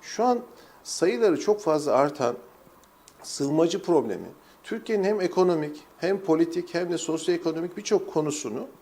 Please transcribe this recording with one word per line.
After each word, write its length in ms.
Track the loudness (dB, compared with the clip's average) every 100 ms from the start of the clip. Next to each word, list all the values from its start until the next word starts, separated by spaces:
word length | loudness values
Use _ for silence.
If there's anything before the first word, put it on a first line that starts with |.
Şu 220 | -14 0
an 160 | 2 2 -2 -20 -20 -20
sayıları 560 | -12 0 0 4 2 2
çok 220 | 2 0
fazla 320 | 2 0 2
artan 420 | 4 4 2 -2 -2 -12 -20 -20 -20 _ _ -20 _
sığınmacı 580 | -14 -6 -2 2 2 0
problemi 460 | 2 2 2 -4 -8 -16 _ -20
Türkiye'nin 400 | -8 -8 -2 0
hem 180 | 2 0
ekonomik, 580 | 0 2 2 2 -2 -8 -18 -6
hem 220 | -2 -2
politik, 540 | 2 2 4 0 -4
hem 180 | -4 -2
de 60 | -4
sosyoekonomik 800 | -4 -4 0 0 0 -2 -6 -8
birçok 360 | 0 0 0
konusunu 540 | -2 -2 -4 -6 -6 -10 -14